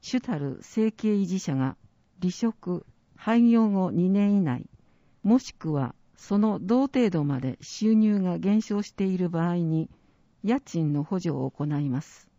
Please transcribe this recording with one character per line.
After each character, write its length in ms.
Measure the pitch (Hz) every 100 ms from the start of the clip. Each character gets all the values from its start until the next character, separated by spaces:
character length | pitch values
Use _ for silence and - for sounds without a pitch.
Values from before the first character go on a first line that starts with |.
主 200 | - 247
た 160 | - 175
る 220 | 143 -
生 300 | - - 220
計 240 | 220 214 208
維 100 | 190
持 140 | 185
者 160 | - 135
が 200 | 131 - _ _ _ _
離 100 | 180
職、 540 | - 233 - - 180 - _ _ _
廃 280 | - 233
業 260 | 233 233 220
後 220 | 196 185
二 180 | 110 180
年 260 | 196 202 202
以 60 |
内、 280 | 170 123 - _ _ _ _ _
も 160 | 190 247
し 140 | -
く 200 | - 160
は 220 | 151 127 - _ _
そ 200 | - 202
の 200 | 220 208
同 220 | 185 240
程 280 | 269 - 233
度 140 | 175
ま 160 | 147 139
で 180 | 127 -
収 320 | - - 214
入 260 | 220 214 208
が 200 | 185 170
減 220 | 180 208
少 200 | 214 202
し 100 | 202
て 140 | - 190
い 120 | 185
る 120 | 180
場 200 | 170 170
合 80 | 175
に、 320 | 165 160 160 - _ _ _ _
家 160 | 196 254
賃 320 | - 170 156
の 120 | 147
補 160 | 151 190
助 120 | 170
を 180 | 139 131
行 160 | - 151
い 240 | 147 143
ま 120 | 127
す。 260 | - - _